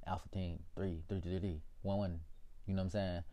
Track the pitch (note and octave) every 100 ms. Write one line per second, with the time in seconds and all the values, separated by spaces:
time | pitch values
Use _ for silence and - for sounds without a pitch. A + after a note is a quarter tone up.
0 | - F2+ - F#2+ F2+ D#2+ - - F#2+ E2
1 | D#2 G2 E2 F#2 F#2+ D#2+ - - G2 G2
2 | G2 E2+ D#2+ - - - - F#2+ F#2 G#2
3 | F#2+ F2 -